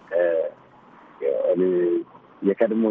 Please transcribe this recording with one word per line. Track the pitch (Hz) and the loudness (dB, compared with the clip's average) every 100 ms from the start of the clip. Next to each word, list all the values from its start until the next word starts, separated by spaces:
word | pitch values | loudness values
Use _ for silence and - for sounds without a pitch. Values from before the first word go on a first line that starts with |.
| - | -6
እ፣ | 87 87 82 - - - - - - - - 69 64 - 90 92 90 87 85 80 - - - | 0 0 0 -4 -8 -20 -20 -20 -20 -20 -8 -4 -2 0 0 0 0 0 -2 -6 -18 -20 -4
የቀድሞ | 98 98 113 110 110 | -2 0 0 0 0